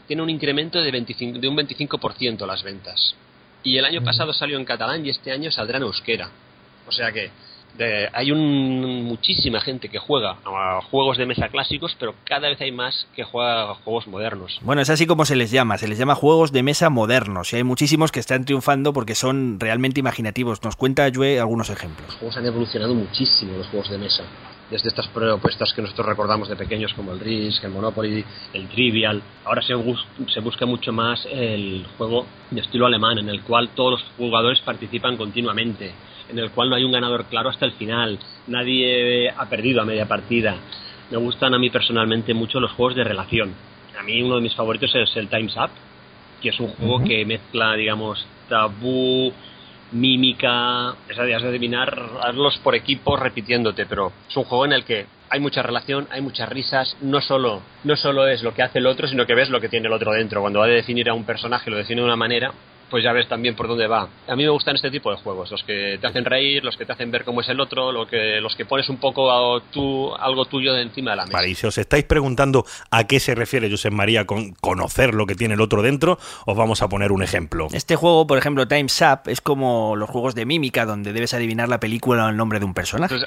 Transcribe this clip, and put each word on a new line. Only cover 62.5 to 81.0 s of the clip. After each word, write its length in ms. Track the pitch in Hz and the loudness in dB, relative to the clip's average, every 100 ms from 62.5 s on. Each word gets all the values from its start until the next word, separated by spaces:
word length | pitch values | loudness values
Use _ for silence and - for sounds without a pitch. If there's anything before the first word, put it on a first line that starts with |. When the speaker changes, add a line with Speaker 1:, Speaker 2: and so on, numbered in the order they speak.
| - - - - | -6 -18 -20 -4
Speaker 1:
pues 100 | 120 | 0
ya 100 | 117 | 2
ves 140 | 120 117 | 2 0
también 300 | 117 120 117 | -2 -2 -2
por 120 | 113 | -2
dónde 180 | 117 107 | 0 2
va. 200 | 110 92 - - | 2 0 -8 -6
A 80 | 127 | 0
mí 80 | |
me 60 | 151 | 2
gustan 260 | 147 - 139 | 2 0 -2
este 140 | 139 | -2
tipo 200 | 143 107 | -4 -4
de 60 | 98 | -4
juegos, 340 | 104 92 90 | -6 -8 -6
los 140 | 101 | -8
que 320 | - 104 101 98 | -4 -4 -2 -2
te 80 | 120 | -2
hacen 200 | 123 120 | -2 0
reír, 360 | 127 139 139 | 2 2 2
los 140 | 127 - | -2 -6
que 80 | |
te 80 | 117 | -8
hacen 180 | 120 120 | -6 -4
ver 140 | 117 | -4
cómo 160 | 123 120 | -2 -2
es 80 | 117 | -2
el 100 | 127 | -2
otro, 320 | 135 131 131 | -2 -2 -2
lo 160 | 120 107 | -2 -2
que, 320 | 117 107 107 | 0 2 0
los 160 | 107 | -2
que 120 | - 110 | -6 -2
pones 200 | 135 131 | -2 -2
un 80 | 131 | -2
poco 340 | 135 131 131 | 0 2 4
a, 300 | 123 123 120 - | 4 4 0 -4
tú, 420 | 147 139 135 135 | -4 -2 -2 -4
algo 300 | - 131 131 | -4 -2 0
tuyo 300 | 131 139 131 | 0 0 0
de 80 | 127 | 0
encima 300 | 120 123 127 | -2 -4 -4
de 40 | 101 | -4
la 60 | |
mesa. 140 | 92 92 | -2 -2
Speaker 4:
Vale, 100 | 90 | -2
y 60 | |
si 120 | 92 110 | -2 -2
os 120 | - | -2
estáis 260 | 101 147 | 2 2
preguntando 640 | 143 151 139 123 139 131 - - - | 4 2 2 2 4 4 2 -6 0
a 140 | 113 | 2
qué 140 | 113 135 | 4 2
se 160 | - | 2
refiere 360 | 117 113 131 110 | 0 0 0 0
Josep 240 | 101 110 | 0 0
María 320 | 104 101 113 98 | 2 4 2 2
con 260 | 101 101 - | -2 -4 -4
conocer 540 | 92 90 85 - 135 | -2 0 0 2 2
lo 100 | 107 | 2
que 100 | 101 | 0
tiene 200 | 95 117 | -2 0
el 80 | 104 | 2
otro 180 | 110 104 | 2 4
dentro, 380 | 110 139 160 180 - - | 4 4 2 0 -4 -8
os 100 | - | -2
vamos 280 | 104 113 104 | 2 2 2
a 80 | 101 | 0
poner 220 | 98 101 | 2 2
un 100 | 98 | 2
ejemplo. 460 | 92 90 80 82 78 | 2 -2 -2 -4 -4
Speaker 3:
Este 240 | - - 160 | -4 0 4
juego, 300 | 170 160 156 | 6 6 6
por 100 | 135 | 4
ejemplo, 320 | 143 139 127 | 4 2 2
Time's 320 | 143 135 - | 2 2 4
Up, 300 | 160 - - | 6 4 0
es 100 | 123 | -2
como 560 | - 135 131 117 107 104 | 0 2 2 2 2 0
los 140 | 107 | -2
juegos 240 | 123 127 | -2 -2
de 100 | 117 | -2
mímica, 400 | 117 165 131 123 | 0 0 2 0
donde 300 | 113 104 | 0 -2